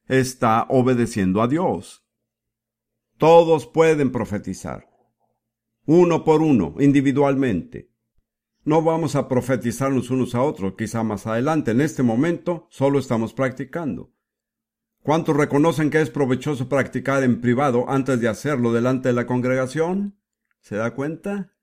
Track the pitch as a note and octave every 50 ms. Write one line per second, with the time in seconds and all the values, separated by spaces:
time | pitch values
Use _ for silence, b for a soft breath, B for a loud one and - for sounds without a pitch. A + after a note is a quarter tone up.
0 | _ - C3 C3 B2+ C3 - - B2+ A2+ A2 A#2 - - C3+ C3 A#2+ B2+ B2+ A#2
1 | A#2 A2 - G#2+ F#2+ F#2 F#2 G#2+ A#2 A#2+ C#3+ E3 F#3 C#3+ G2+ E2 F#2+ - - _
2 | _ _ _ _ _ _ _ _ _ _ _ _ _ _ _ _ _ _ _ _
3 | _ _ _ - D3+ D#3+ E3+ E3+ F3 D#3+ D#3+ D3 - - - D#3 E3 D#3+ D#3 D3
4 | C#3+ B2+ B2 A#2 G2+ - G#2 G2 - F#2+ F#2+ - - D#2 B1 G1+ - _ _ _
5 | _ _ _ _ _ _ _ _ _ _ _ _ _ _ _ _ _ C#3 D#3 F3
6 | F3 E3+ E3 D#3 - D#3+ D#3 D#3 D#3+ D#3 C3+ G#2 E2+ C#2+ - - C3+ C#3+ C#3 C#3+
7 | C3 C#3 B2+ C#3+ C#3+ C#3 C#3 C3 C3+ B2 G2 E2 - - - - - _ _ _
8 | _ _ _ _ _ _ _ _ _ _ _ _ - D3 D3+ E3 D#3 E3 D#3+ E3
9 | E3 C3+ C3+ C#3 B2 - C3 B2 - - C3+ - - A#2+ G#2+ - C3+ C3+ C#3 B2
10 | - - C3 B2+ A#2+ B2 - A#2+ C3 D3+ - - G2 F#2+ - - A2 G#2 - A2+
11 | A2+ A2 G#2+ F#2+ - A2+ A2 A#2 C3 D3+ D#3+ D#3 - A#2 G#2+ B2 D3+ A#2 - -
12 | C3 A#2 A2 A#2+ D3+ E3+ E3+ E3+ - F3+ F3 D#3 - _ - - C3+ C#3 C#3 C#3
13 | B2+ - B2 A2+ A2+ G#2 - - C3+ B2+ B2 - C3+ - - E3+ E3 C3 F2+ -
14 | - - _ _ _ _ _ _ _ _ _ _ _ _ _ _ _ _ _ _
15 | - C#3 D3+ E3 D#3+ D#3+ D3+ C#3+ D3 - C#3 C#3+ D3+ E3+ A#2+ C#3+ D#3 C#3+ D3+ D#3
16 | D#3+ D#3 - D3 C#3 B2 B2+ B2+ - D3 D3 A#2+ C3 B2+ C#3+ C3+ A#2+ - - B2+
17 | B2+ C3+ C3+ C3+ C3+ B2 A#2 G#2+ A#2+ B2 A#2+ B2+ D3 C#3+ A#2 A#2+ B2 - C3+ C3+
18 | C3 C#3+ C3 A#2 A#2 A2+ G#2 - - C#3+ D3+ A#2+ A#2+ A#2 A#2 A#2 A#2+ B2+ C3 B2+
19 | B2+ C3 A#2+ A#2+ A#2+ B2 B2 B2+ A#2+ B2+ B2+ C3 C3 B2 - D#3 E3 F3 F#3 G3
20 | G3+ G3+ - _ _ _ _ _ _ _ _ _ _ - G#2+ G#2 A2+ A#2 A#2+ C3+
21 | C#3 D#3 E3 D#3 - G3+ G3+ G3+ F#3 - _ _